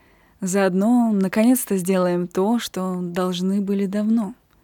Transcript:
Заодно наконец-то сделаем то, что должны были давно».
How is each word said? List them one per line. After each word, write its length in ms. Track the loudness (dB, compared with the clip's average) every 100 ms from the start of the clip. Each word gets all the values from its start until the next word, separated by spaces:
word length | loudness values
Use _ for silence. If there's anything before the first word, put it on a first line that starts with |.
| _ _ _ -10
Заодно 720 | -4 0 2 2 2 4 2
наконец-то 640 | 2 0 2 4 4 0 -2
сделаем 520 | 0 0 0 0 -2
то, 300 | -2 0 0
что 420 | -4 -6 -4 -4
должны 600 | -6 -4 -4 -2 -2 -2
были 260 | -2 -2 -2
давно». 480 | -2 0 0 -2 -10 _ _